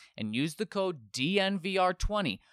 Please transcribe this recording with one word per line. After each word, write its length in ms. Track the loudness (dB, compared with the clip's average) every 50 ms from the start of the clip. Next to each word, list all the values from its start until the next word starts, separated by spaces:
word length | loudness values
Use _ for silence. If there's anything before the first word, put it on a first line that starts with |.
| -20 -18 _
and 200 | -6 -6 -2 0
use 200 | 0 0 -2 -2
the 120 | -4 -6
code 440 | -4 -2 -2 -2 -2 -2 -6 -12 -10
D 280 | -4 -2 0 2 2 2
N 180 | 2 2 0
V 220 | -2 -2 0 2 4
R 140 | 4 2 2
twenty 460 | 0 -2 -2 0 0 0 -2 -4 -6 -10 _